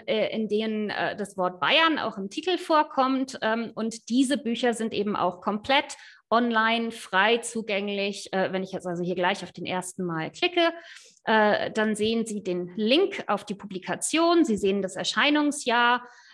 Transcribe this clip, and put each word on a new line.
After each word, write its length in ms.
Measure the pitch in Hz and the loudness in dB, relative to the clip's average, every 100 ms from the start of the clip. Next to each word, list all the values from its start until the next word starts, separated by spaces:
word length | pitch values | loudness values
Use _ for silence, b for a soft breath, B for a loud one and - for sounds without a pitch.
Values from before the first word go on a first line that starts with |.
| - | -2
äh, 280 | 220 196 | 0 0
in 140 | 220 214 | -2 -2
denen, 420 | 208 220 214 208 | 0 0 -2 -4
äh, 280 | - 160 - | -2 -4 -4
das 180 | 196 - | -8 -2
Wort 240 | 180 185 | -4 0
Bayern 400 | 151 285 330 285 | 2 4 4 2
auch 180 | - 202 | -2 -6
im 120 | 196 | -8
Titel 280 | - 330 349 | -6 -2 -4
vorkommt. 800 | 349 311 311 - 262 262 262 - | 2 2 2 2 2 2 -2 -2
Ähm, 320 | 220 226 226 - | -2 -2 -4 -6
und 320 | 226 - - | -6 -6 -2
diese 300 | 240 262 285 | 2 4 2
Bücher 360 | 226 233 247 | -2 0 0
sind 200 | 208 220 | 0 -2
eben 240 | - 208 196 | -2 -2 0
auch 240 | 175 185 | 0 -2
komplett 560 | - 208 208 269 302 - B B _ | -4 -4 0 0 0 -10 B B _
online, 600 | 226 240 226 220 233 226 | 2 2 2 2 2 -2
frei 480 | 226 - 185 208 233 | -6 -2 2 4 4
zugänglich. 920 | 233 226 220 202 202 202 202 202 - | 0 -6 -2 -2 -2 -2 -2 -4 -4
Äh, 220 | 196 170 | -2 0
wenn 100 | 190 | -2
ich 80 | 185 | -4
jetzt 160 | 185 180 | -8 -6
also 160 | 175 | -4
hier 120 | 175 180 | -2 0
gleich 280 | 180 175 | 0 0
auf 80 | 175 | -6
den 140 | - 175 | -10 -4
ersten 400 | 185 180 - 180 | -4 -4 -6 -4
Mal 260 | 160 160 | -2 -6
klicke, 400 | - 349 349 339 339 B B B B - | -2 0 2 2 0 B B B B 2
äh, 460 | 220 214 - - | 4 6 4 0
dann 240 | 214 220 208 | 0 0 0
sehen 300 | 214 226 220 | 0 0 -2
Sie 160 | 208 | -4
den 300 | 185 180 175 220 | -4 -4 -4 -2
Link 480 | 214 285 392 - - | 2 4 2 -2 -2
auf 160 | 202 | -4
die 120 | - 202 | -4 -10
Publikation, 880 | 208 185 - 175 - 302 339 339 247 | -10 -10 -6 -4 -2 2 4 4 4
Sie 100 | 202 | 2
sehen 260 | 196 196 | 2 0
das 140 | 190 180 | -2 -4
Erscheinungsjahr, 1120 | 180 214 269 302 294 285 - 233 240 247 240 B B | -2 2 2 4 2 -2 0 2 4 2 -2 B B